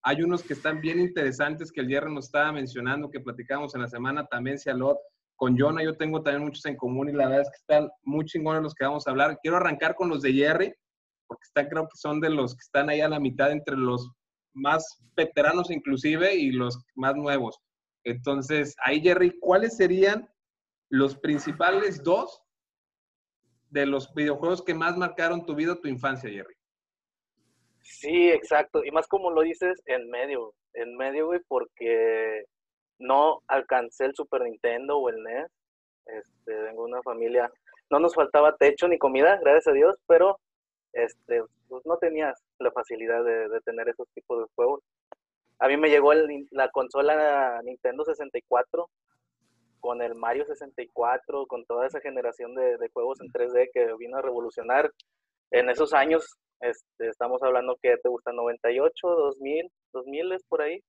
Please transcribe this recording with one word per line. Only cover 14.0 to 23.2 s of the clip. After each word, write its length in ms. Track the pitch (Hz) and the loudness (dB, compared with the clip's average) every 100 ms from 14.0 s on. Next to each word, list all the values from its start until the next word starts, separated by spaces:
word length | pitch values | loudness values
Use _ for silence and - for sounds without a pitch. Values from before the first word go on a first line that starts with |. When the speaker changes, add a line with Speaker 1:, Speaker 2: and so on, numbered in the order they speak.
| 123 _ _ _ _ | -6 _ _ _ _
Speaker 1:
más 480 | 135 139 156 160 - _ - | -6 -2 -2 -4 -16 _ -2
veteranos 560 | 160 - 147 175 175 | -2 2 2 2 -2
inclusive 640 | 160 139 131 151 156 185 190 | -6 -4 -2 0 2 2 2
y 160 | 139 | 0
los 260 | 127 123 123 - - | 0 -2 -6 -14 -4
más 200 | 135 143 | -2 -2
nuevos. 440 | 147 143 92 - _ _ _ _ | -2 -2 -4 -10 _ _ _ _
Entonces, 720 | 120 120 143 139 131 151 147 - 127 | -8 -6 -4 -4 -2 -2 -2 -4 -2
ahí 160 | 147 | 2
Jerry, 360 | 175 180 180 - | 2 4 2 2
¿cuáles 360 | - 185 226 226 | 2 2 2 2
serían 540 | 180 185 196 214 - _ _ _ _ _ _ | 2 4 2 2 -8 _ _ _ _ _ _
los 280 | 135 135 135 | 0 0 -2
principales 840 | 156 147 151 147 175 196 202 151 | -4 -4 -4 0 0 2 -2 -2
dos 360 | 151 190 - - _ _ _ _ _ _ _ _ | 0 0 0 -12 _ _ _ _ _ _ _ _